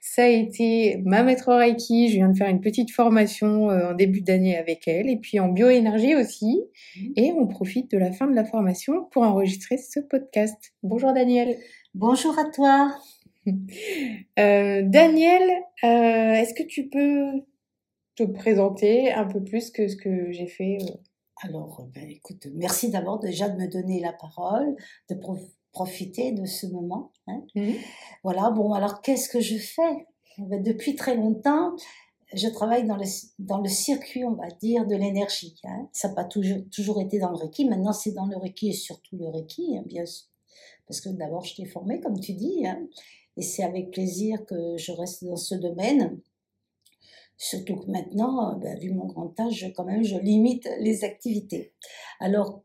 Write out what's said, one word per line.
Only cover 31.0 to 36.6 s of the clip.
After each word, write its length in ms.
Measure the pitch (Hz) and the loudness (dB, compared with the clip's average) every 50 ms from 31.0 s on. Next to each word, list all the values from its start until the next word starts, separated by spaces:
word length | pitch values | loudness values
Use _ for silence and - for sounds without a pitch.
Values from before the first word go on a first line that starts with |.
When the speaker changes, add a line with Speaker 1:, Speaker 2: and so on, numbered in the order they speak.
| - - 247 | -2 -2 0
Speaker 2:
longtemps, 600 | 233 214 220 220 214 - 285 285 311 349 349 339 - - - - - _ _ _ _ _ _ - | 0 0 0 -2 0 2 2 2 2 0 -2 -4 -8 -14 -18 -20 -20 _ _ _ _ _ _ -6
je 140 | 196 196 226 | -4 -4 -4
travaille 400 | 226 - 208 214 233 247 240 214 | -2 -2 -2 0 0 0 0 0
dans 100 | 208 196 | -4 -4
le, 80 | 196 190 - - - _ _ _ | -6 -6 -8 -10 -12 _ _ _
dans 220 | 196 190 196 196 | -8 -6 -4 -4
le 100 | 202 196 | -2 -2
circuit, 560 | 196 - - - 277 277 - - - 254 247 | -2 -2 0 -2 -2 -2 -4 -10 -8 -6 -4
on 80 | 240 226 | -4 -4
va 160 | - - 170 | -4 -6 -12
dire, 380 | - _ - 220 233 240 220 202 | -14 _ -4 -2 0 0 0 0
de 80 | 208 | 0
l'énergie, 640 | 190 196 202 196 196 202 202 - - - 165 - _ _ | 0 0 0 0 -2 -2 -2 -4 -8 -10 -12 -18 _ _
hein. 220 | - 185 196 262 - | -12 -12 -12 -12 -12
Ça 160 | _ - - 196 | _ -6 -6 -4
n'a 80 | 190 | -4
pas 80 | 202 - | -4 -8
toujours, 360 | - - 208 196 185 196 190 | -6 -4 -2 -2 0 -2 -4